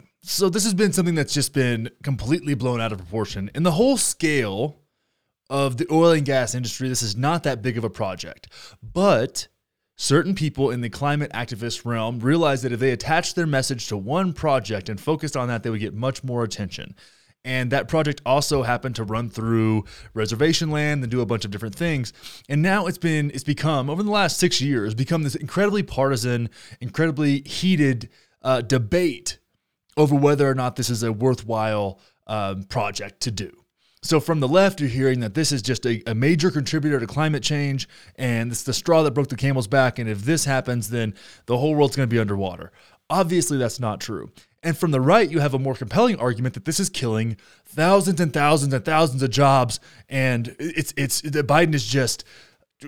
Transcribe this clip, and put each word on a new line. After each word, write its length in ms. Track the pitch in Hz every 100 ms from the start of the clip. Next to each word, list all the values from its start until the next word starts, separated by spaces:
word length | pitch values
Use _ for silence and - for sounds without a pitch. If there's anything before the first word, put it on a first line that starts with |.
| _ _ -
So 220 | - 190
this 160 | 202
has 80 | 214
been 200 | 185 208
something 220 | 196 175
that's 200 | 165 139
just 180 | 147 131
been 380 | 139 127 117 117 -
completely 520 | 143 127 107 170 151
blown 260 | 131 127 120
out 120 | 113
of 60 | 101
proportion. 520 | 82 110 104 98 98
In 80 | 139
the 100 | 175
whole 260 | 156 254 247
scale 840 | - - 160 147 107 98 147 - _ _ _ _ _ _ -
of 260 | 139 139 123
the 100 | -
oil 200 | 160 170
and 120 | 160
gas 300 | 143 131 123
industry, 340 | 127 117 - 131
this 140 | 123
is 120 | 113
not 280 | 101 139 170
that 180 | 151 120
big 160 | 127 117
of 80 |
a 60 | 110
project. 580 | - 101 92 82 - - - - -
But 680 | 113 175 196 127 127 - - _ _ _ _ -
certain 380 | - 143 180
people 360 | 196 151 - 135
in 100 | 123
the 80 | 120
climate 420 | - 143 147 143
activist 520 | 113 120 107 117 -
realm 360 | 120 117 113 120
realized 440 | 123 165 156 135
that 80 | 123
if 80 | 117
they 120 | 131
attached 440 | 120 - 160 175 -
their 100 | 165
message 400 | 135 127 123 -
to 100 | 104
one 340 | 98 165 185
project 560 | 151 156 131 101 104 92
and 100 | 101
focused 380 | - 156 151 139
on 120 | 123
that, 140 | 117
they 60 | 117
would 120 | 110
get 120 | 107
much 320 | 104 131 131
more 180 | 131 120
attention. 520 | 113 - 98 - - - - _ _ _
And 260 | 127 131 123
that 180 | 135 -
project 340 | 165 151 139
also 380 | - 139 - 143
happened 340 | 117 123 135 117
to 80 |
run 240 | 107 110 117
through 560 | 113 113 113 110 110 - - -
reservation 560 | 110 107 113 156 160 160
land 320 | 151 151 147
and 80 | 120
do 100 | 123
a 60 | 113
bunch 180 | 113
of 60 | 107
different 240 | 98 110
things. 400 | 98 170 147 117 - - - -
And 140 | 147
now 240 | 175 202 180
it's 100 | -
been, 340 | 170 156 147
it's 120 | 135
become, 460 | 147 143 156 156 135
over 120 | 165
the 80 | 208
last 280 | 208 175 -
six 240 | 180 -
years, 320 | 139 127 104
become 280 | 110 135 165
this 120 | 143
incredibly 480 | 151 131 - 202 208
partisan, 680 | - - 135 127 123 120 117 - - -
incredibly 600 | 117 - 160 143 147 139
heated, 680 | 139 - 185 185 143 120 - _ _ _
uh, 220 | - 120
debate 760 | 113 131 107 175 175 120 - - _ _ _ _ _ -
over 180 | 151
whether 340 | 143 143 143 139
or 60 |
not 200 | 131 123 -
this 140 | 120
is 120 | 117
a 100 | 117
worthwhile, 880 | 104 131 123 107 110 110 107 98 - _ _ -
um, 380 | 107 98 98
project 560 | 95 120 101 98 101 -
to 100 | -
do. 220 | 98 98 - _ _ _ _
So 180 | - 160
from 200 | 147 160
the 80 | 131
left, 320 | 175 196 190
you're 80 | 139
hearing 320 | 123 131 127
that 140 | 110
this 180 | 98 156
is 100 | 135
just 240 | 104 120 123
a, 160 | 117 -
a 40 |
major 360 | 113 135 165 175
contributor 480 | 151 131 156 151 139
to 80 | 113
climate 360 | 143 156 151
change, 460 | - 147 143 135 - - - -
and 340 | 127 117 117
it's 140 | 113
the 100 | -
straw 280 | 127 - 160
that 100 | 156
broke 160 | 127 135
the 80 | 107
camel's 320 | 135 135 101
back, 300 | 135 127 120
and 100 | 113
if 140 | 101
this 220 | 110 160
happens, 460 | 139 131 123 123 104
then 240 | 120 110 - - - -
the 100 | 123
whole 180 | 151
world's 220 | 151 139 139
gonna 100 | 127
be 120 | 117
underwater. 540 | 104 101 95 87 80 _ _ _ -
Obviously, 480 | 175 170 180 - 143
that's 240 | 117 -
not 200 | 113 95
true. 300 | - 95 57 - _ _
And 140 | 165 151
from 140 | 170
the 100 | 139
right, 300 | 151 208 180
you 80 | 160
have 140 | 143
a 40 | 131
more 160 | 135
compelling 440 | 127 113 185 240 208
argument 360 | 123 113 127
that 100 | -
this 160 | - 165
is 80 | 190
killing 480 | - 120 110 113 107 - _
thousands 560 | - - 208 196 180 165
and 120 | 165
thousands 420 | 151 147 156 143
and 100 | 131
thousands 380 | 127 156 160 127
of 80 | 131
jobs, 480 | 120 139 135 123 - - - -
and 480 | 135 131 120 117 -
it's, 340 | 156 156 - -
it's, 240 | 139 -
that 260 | 151 147 131
Biden 260 | 147 170
is 140 | 147 107
just 380 | 135 123 - - - - _ _ _